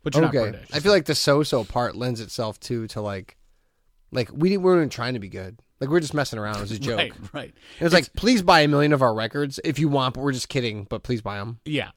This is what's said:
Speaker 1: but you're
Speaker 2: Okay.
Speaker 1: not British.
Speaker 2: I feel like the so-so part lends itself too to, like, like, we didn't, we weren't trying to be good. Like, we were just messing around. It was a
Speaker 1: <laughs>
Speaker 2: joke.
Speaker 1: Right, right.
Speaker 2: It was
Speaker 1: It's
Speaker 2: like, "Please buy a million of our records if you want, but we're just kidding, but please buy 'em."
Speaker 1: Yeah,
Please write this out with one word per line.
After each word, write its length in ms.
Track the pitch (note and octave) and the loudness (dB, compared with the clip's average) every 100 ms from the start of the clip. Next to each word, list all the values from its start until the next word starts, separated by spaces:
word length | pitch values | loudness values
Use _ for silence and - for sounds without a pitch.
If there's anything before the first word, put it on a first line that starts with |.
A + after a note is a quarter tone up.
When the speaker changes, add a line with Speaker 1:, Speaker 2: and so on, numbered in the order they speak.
Speaker 1:
but 120 | D#3 | -2
you're 100 | C#3+ D#3+ | 2 4
Speaker 2:
Okay. 100 | C#3 | 2
Speaker 1:
not 120 | A2 | -2
British. 160 | A2+ - | -6 -8
Speaker 2:
I 80 | D3 | -2
feel 120 | G3 | 4
like 120 | G3+ D3+ | 4 4
the 80 | |
so-so 500 | D3 - C#3+ D3+ C3 | 0 4 4 4 0
part 300 | G#2 B2 A#2 | -2 -2 -2
lends 260 | G2 B2 A2+ | -4 -6 -6
itself 380 | G2 - A2 G2+ | -8 -8 -8 -8
too 280 | - A#2+ A2 | -8 -6 -6
to, 120 | A2+ | -8
like, 340 | G#2 G2 F#2+ _ _ _ _ _ _ _ _ | -8 -8 -12 _ _ _ _ _ _ _ _
like, 180 | C3 A#2 | -6 -6
we 160 | - F3 | 0 2
didn't, 120 | G3 | 2
we 80 | F#3 | 4
weren't 200 | F3+ C#3+ | 4 2
trying 200 | - A#2 | -2 -6
to 60 | B2+ | -6
be 80 | G2 | -8
good. 300 | F#2+ F#2+ A2+ _ _ | -12 -12 -16 _ _
Like, 80 | C#3 | -2
we 40 | |
were 60 | E3+ | 0
just 140 | D3+ | 0
messing 240 | D3 C3+ A2+ | -2 -4 -4
around. 180 | G#2 G#2 | -6 -6
It 40 | |
was 80 | G2+ | -6
a 60 | A2 | -6
Speaker 1:
<laughs> 0 | |
Speaker 2:
joke. 200 | C3+ A#2 | -4 -2
Speaker 1:
Right, 140 | C#3 - G2+ | -4 -6 -14
right. 200 | D3+ A#2 _ - - | -14 -14 _ -20 -4
Speaker 2:
It 40 | |
was 80 | E3 | 2
Speaker 1:
It's 20 | |
Speaker 2:
like, 180 | F3 C3 | 4 2
"Please 260 | - G#3+ B3 | 0 2 4
buy 200 | F3+ E3+ | 6 6
a 80 | D3+ | 6
million 240 | C#3+ D3 | 4 4
of 80 | C#3+ | 4
our 100 | B2+ | 4
records 460 | A2 A2 D3 C#3+ - | 2 -2 -4 -6 -4
if 140 | E3 C#3+ | -4 0
you 100 | D3+ | 2
want, 260 | C#3 B2+ | 2 0
but 60 | B2+ | -2
we're 100 | C#3+ | -2
just 160 | B2+ - | -4 -4
kidding, 360 | C#3 A#2+ G#2+ | -4 -2 -4
but 180 | G2+ A2 | -8 -8
please 180 | - A#2+ | -4 -6
buy 180 | G#2 G2+ | -4 -8
'em." 220 | G#2 A2+ - | -8 -10 -6
Speaker 1:
Yeah, 240 | D3 - | -6 -6